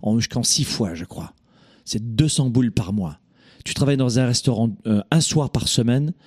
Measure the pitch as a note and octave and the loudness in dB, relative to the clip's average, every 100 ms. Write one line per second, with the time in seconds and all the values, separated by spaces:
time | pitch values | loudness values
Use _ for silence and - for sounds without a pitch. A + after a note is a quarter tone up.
0 | G#2+ A2+ A2+ B2 A#2+ - C#3 - G#2 E2 | 0 0 0 -2 0 0 -2 -2 -4 -4
1 | F2+ - - _ _ _ _ _ - A2 | -10 -12 -14 _ _ _ _ _ -8 -6
2 | A#2 A2 D#3 - C3 A#2+ B2 G2+ F#2 G#2 | -6 2 2 2 0 2 2 0 -2 -4
3 | F2 D2 _ _ - - - - C#3 C#3 | -4 -10 _ _ -20 -18 -10 -2 0 2
4 | B2+ A#2+ B2+ B2 - A2 A2+ G2+ A2 G#2 | 2 2 2 2 0 2 0 -2 0 0
5 | - D#3 D#3 D#3 C3+ - G#2 - A#2 B2+ | 2 0 2 0 0 -2 0 0 2 2
6 | D3+ F3 | 0 -6